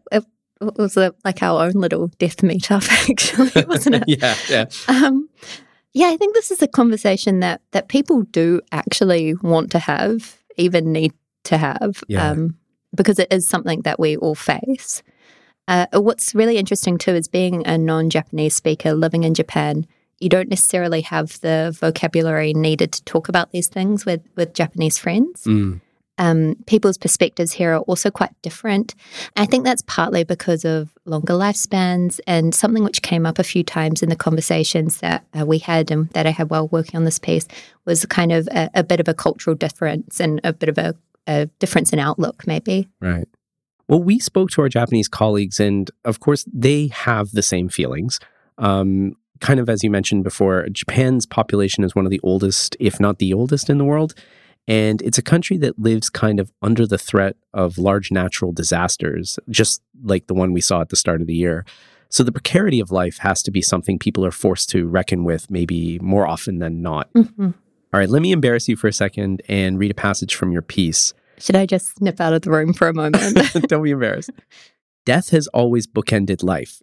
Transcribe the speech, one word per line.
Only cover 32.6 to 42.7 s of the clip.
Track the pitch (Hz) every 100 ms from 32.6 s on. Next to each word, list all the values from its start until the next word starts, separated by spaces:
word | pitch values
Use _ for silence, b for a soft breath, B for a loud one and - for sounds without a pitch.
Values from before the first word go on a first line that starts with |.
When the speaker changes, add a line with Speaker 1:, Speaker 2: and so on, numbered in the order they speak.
| 226 226
Speaker 1:
which | 202 -
came | - 170 165
up | 165
a |
few | 160 180
times | 160 165 160 160
in | 165
the | 160
conversations | 160 160 - 160 160 165 156 -
that, | - - _ 156
uh, | 151
we | 160
had | - 165 160
and | 156 160
that | 160 160
I |
had | 160 160
while | 160 156
working | 165 160 165
on |
this | 160 -
piece | - 165 - B B B 175
was | 165 -
kind | - 170
of | 165 165
a, | 208 160
a | 180
bit | 165 175
of | 165
a |
cultural | 160 160 - - 160
difference | 156 - 156 156 - -
and | 165 151
a | 170
bit | 160 156
of | 147
a, | - - _ _ -
a | 147 151 -
difference | 190 165 165
in | 151
outlook, | 143 - 151 - 180
maybe. | 160 -